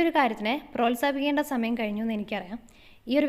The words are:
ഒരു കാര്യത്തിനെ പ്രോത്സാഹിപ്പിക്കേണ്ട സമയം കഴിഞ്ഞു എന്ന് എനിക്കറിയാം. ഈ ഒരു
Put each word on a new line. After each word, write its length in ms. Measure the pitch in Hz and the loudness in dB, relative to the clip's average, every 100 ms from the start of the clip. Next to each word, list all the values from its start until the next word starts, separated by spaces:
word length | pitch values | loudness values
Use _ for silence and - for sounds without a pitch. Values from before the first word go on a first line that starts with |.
ഒരു 100 | 339 320 | 4 4
കാര്യത്തിനെ 380 | 247 214 214 285 - | 2 0 -2 -4 -4
പ്രോത്സാഹിപ്പിക്കേണ്ട 640 | 240 233 247 285 277 285 285 294 | 0 0 2 0 0 0 0 0
സമയം 220 | 262 226 233 | -2 -2 -2
കഴിഞ്ഞു 220 | 214 208 | -2 -4
എന്ന് 100 | 226 214 | -4 -4
എനിക്കറിയാം. 400 | - 202 180 233 - - - - - | -4 -6 -8 -12 -14 -20 -20 -14 -2
ഈ 80 | |
ഒരു 80 | 277 | 2